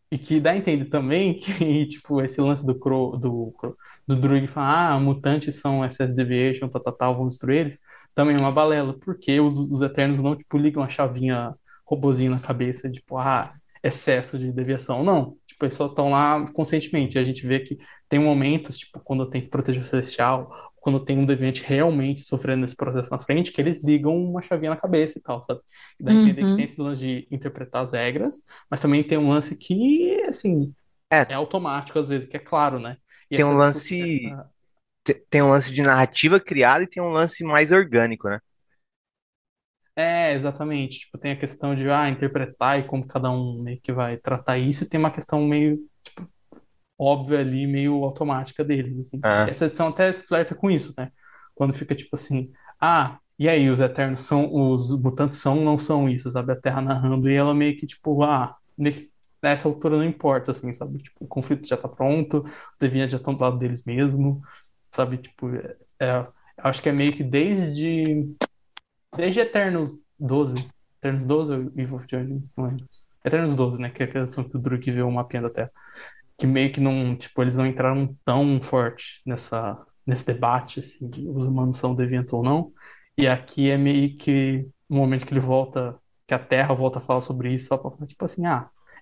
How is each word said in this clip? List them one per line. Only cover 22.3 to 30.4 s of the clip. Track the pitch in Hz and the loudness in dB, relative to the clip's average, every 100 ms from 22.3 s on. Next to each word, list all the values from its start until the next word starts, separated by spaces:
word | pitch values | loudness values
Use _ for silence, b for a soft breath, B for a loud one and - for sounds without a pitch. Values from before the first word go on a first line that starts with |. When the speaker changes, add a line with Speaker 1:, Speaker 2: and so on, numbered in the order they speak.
| 131 135 131 | -4 -2 -2
Speaker 1:
esse | 127 127 | -2 -4
processo | 135 127 123 | -4 -4 -4
na | 131 | -8
frente, | - 147 180 | -2 -2 0
que | - | 0
eles | 143 160 | -2 0
ligam | 147 151 147 165 | 2 2 2 0
uma | 180 175 | -2 -4
chavinha | 175 170 156 | -4 -4 -2
na | 156 | -4
cabeça | - 170 156 156 | 0 0 0 -4
e | |
tal, | - 120 | -10 -10
sabe? | - 123 _ b b _ | -6 -10 _ b b _
E | |
dá | 135 | 4
a | |
entender | 220 214 180 196 | 6 6 4 2
que | |
Speaker 2:
Uhum. | |
Speaker 1:
tem | 196 | 2
esse | 143 - | -2 -4
lance | 143 139 | -6 -4
de | 131 127 123 | -4 -6 -6
interpretar | 135 147 147 127 123 | -8 -8 -10 -8 -4
as | 127 | -2
regras, | 123 120 135 233 285 _ b b | -2 -2 -2 -4 -6 _ b b
mas | 143 | -2
também | 147 143 147 | 2 2 2
tem | 156 | 2
um | 147 | 4
lance | 147 147 - | 2 0 -10
que, | - 185 247 302 349 392 | -4 0 4 4 2 0
assim, | 392 - | -2 -2